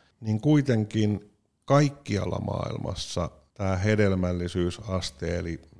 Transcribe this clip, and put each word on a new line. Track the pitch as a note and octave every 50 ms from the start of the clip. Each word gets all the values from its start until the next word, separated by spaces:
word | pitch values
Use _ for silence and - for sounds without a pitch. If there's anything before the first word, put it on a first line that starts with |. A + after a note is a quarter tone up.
| _ _ _ _
niin | A#2 A2 A2 G#2+
kuitenkin | - D3 D3+ D3 C3 C3+ A#2 A2 G#2+ G2+ - A2 G#2+ G#2 G#2 F#2 - - _ _ _ _ _ _ _
kaikkialla | - C#3 C#3+ D3+ C#3 C#3+ - - - G#2+ F#2+ F#2 - - -
maailmassa | - - - - - - - - - - - - - - - - E2+ - - - _ _ _
tää | - G2+ F#2+ F#2+ F2+
hedelmällisyysaste, | F#2+ G#2+ G#2+ G#2 G#2 G2 F#2+ F#2 F2+ F2+ F2+ F2 F2 F2 - F#2 F2 F2 E2+ - G#2+ G2+ F#2 F#2 - - - - E2+ E2 F2 F2
eli | E2+ E2+ E2 - - - -